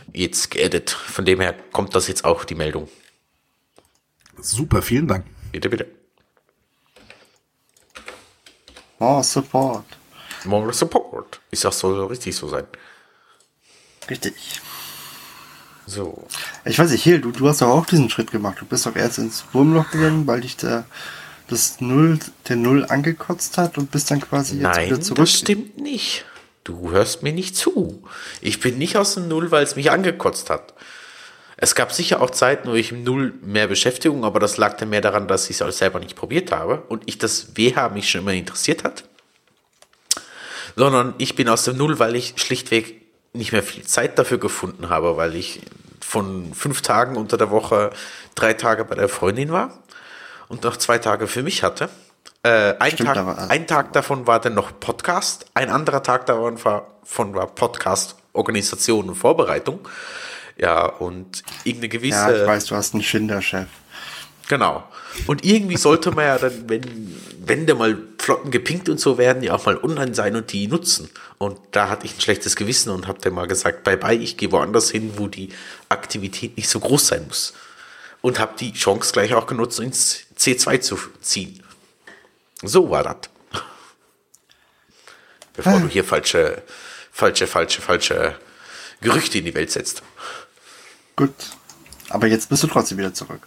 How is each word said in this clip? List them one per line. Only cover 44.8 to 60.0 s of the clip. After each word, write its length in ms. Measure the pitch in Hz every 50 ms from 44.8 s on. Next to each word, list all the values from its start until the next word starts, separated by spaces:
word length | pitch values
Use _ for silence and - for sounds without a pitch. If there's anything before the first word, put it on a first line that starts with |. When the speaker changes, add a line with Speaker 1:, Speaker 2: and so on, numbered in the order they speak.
| - 85
Speaker 1:
habe, 280 | 87 80 80 87 82
weil 180 | 78 82 85 82
ich 240 | 85 - - - - - - - - - - - -
von 540 | - - - 110 98 95 95 92 87 82 -
fünf 260 | - - 143 139 -
Tagen 340 | - - 110 110 123 127 135
unter 200 | 113 107 104 123
der 140 | 101 110 98
Woche 400 | 104 107 - - 113 104 104 104 - - - - - - - - _
drei 200 | - 117 110 113
Tage 300 | - - 117 110 107 110
bei 100 | - 98
der 140 | 95 104 98
Freundin 440 | - - 87 92 104 123 139 151
war 300 | 165 185 233 269 - - _ _ - - - - - - - - - - - -
und 160 | 117 120 -
noch 120 | 120 117 -
zwei 200 | - - 117 117
Tage 280 | - 110 101 - 110
für 160 | 95 - 120
mich 200 | 135 - - -
hatte. 280 | - 92 - - 151 - - - - _ _ _ _ - - _
Äh, 320 | - 120 117 110 104 101 95 -
ein 140 | 123 147
Speaker 3:
Stimmt, 160 | 165 - 120 131
Speaker 1:
Tag, 60 | 135 -
Speaker 3:
aber 320 | 95 92 - - - 95
Speaker 1:
ein 160 | 135 156 165
Tag 260 | - 165 147 139 -
davon 340 | - 143 135 - 143 131 123
war 140 | 120 117 113
dann 140 | - 120 110
noch 260 | 101 - - - -
Podcast, 640 | - - - - - - 175 185 - - - - - -
ein 160 | _ - 135 113
anderer 340 | 95 135 156 151 139 135
Tag 220 | - - 123 127 -
davon 400 | - 123 113 117 117 113 110 -
war, 220 | 110 104 104 - - - _ _
von, 300 | - - - 113 98 98
war 120 | 95 92 -
Podcast, 680 | - - 120 113 - - - 95 95 - - - - - _ _
Organisation 800 | - - 107 - 113 104 98 - - - - - 113 107 95 95
und 40 | 87
Vorbereitung. 720 | - - 120 165 165 127 90 76 - - - 147 190 - - - -